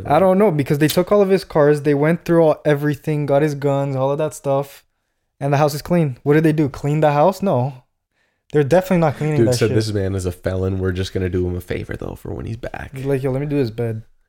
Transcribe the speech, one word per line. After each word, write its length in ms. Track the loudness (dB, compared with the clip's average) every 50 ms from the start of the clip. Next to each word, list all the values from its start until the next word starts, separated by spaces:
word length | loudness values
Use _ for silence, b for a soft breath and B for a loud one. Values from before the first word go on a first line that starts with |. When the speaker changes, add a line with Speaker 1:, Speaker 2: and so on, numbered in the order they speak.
| -2
Speaker 1:
I 60 | 0 2
Speaker 2:
like 60 | 4
Speaker 1:
don't 180 | 4 4 4
know, 140 | 4 4 2
because 260 | 2 0 0 0 0
they 100 | 2 2
took 240 | 2 2 0 0 2
all 100 | 2 2 4
of 60 | 2
his 140 | 2 0 -2
cars, 380 | -2 0 2 4 4 4 2
they 140 | 2 0 0
went 280 | 2 2 0 0 -2 0
through 200 | 2 4 4 4
all, 180 | 4 2 2 0
everything, 600 | 0 0 0 0 -2 -4 -4 -4 -4 -2 -2 0
got 160 | 0 2 2
his 140 | 2 0 -2
guns, 400 | -2 -2 -2 0 0 -2 -2 -2
all 160 | -2 -2 -2
of 80 | -2 -2
that 140 | -4 -6 -6
stuff, 500 | -6 -4 -2 -2 -2 -2 -6 -12 -20 _ _ _ _ _ _ _ _ _ _ _ _
and 120 | -2 0
the 60 | 2
house 160 | 2 2 2 0
is 80 | -4
clean. 360 | -4 0 0 0 0 0 -4 -4 _
What 120 | 2 2
did 80 | 4 4
they 100 | 4 2
do? 160 | 2 0 -2
Clean 300 | -2 -6 -4 -2 0 2
the 120 | 2 2 4
house? 280 | 4 2 2 2 0
No. 420 | -2 0 0 0 -2 -4 -6 -12 _ _ _ _ _ _ _ _ _ _ _ _ _ _
They're 120 | 0 0 2
definitely 360 | 4 2 2 2 2 2 2
not 160 | 2 0 0
cleaning 220 | -2 -4 -2 2
Speaker 2:
Dude 100 | 2 2
Speaker 1:
that 60 | 2 2
Speaker 2:
said, 140 | 2 0 0
Speaker 1:
shit. 60 | 2
Speaker 2:
"This 160 | 0 -2 0
man 220 | -2 -2 -2 -2 -2
is 140 | -4 -4
a 40 | -6
felon. 460 | -8 -4 -6 -4 -2 -2 -2 -2 -2
We're 140 | -2 -2 -2
just 200 | -2 -2 -6 -4
gonna 160 | -4 -4 -4 -2
do 180 | -2 -2 -2
him 80 | -2 -4
a 60 | -6
favor, 340 | -8 -8 -8 -8 -8 -8 -10
though, 160 | -10 -10 -12 -12
for 180 | -12 -12 -12
when 140 | -12 -10 -10
he's 120 | -10 -10
back." 380 | -10 -10 -12 -12 -12 -14 -14 -12
Speaker 1:
He's 80 | -10 -4
like, 160 | -4 -4 -2 -2
"Yo, 80 | -4
let 80 | -4 -4
me 60 | -4
do 80 | -4 -2
his 160 | -2 -2 -2
bed." 320 | -4 -6 -6 -6 -6 -8 -12 _ _ _ _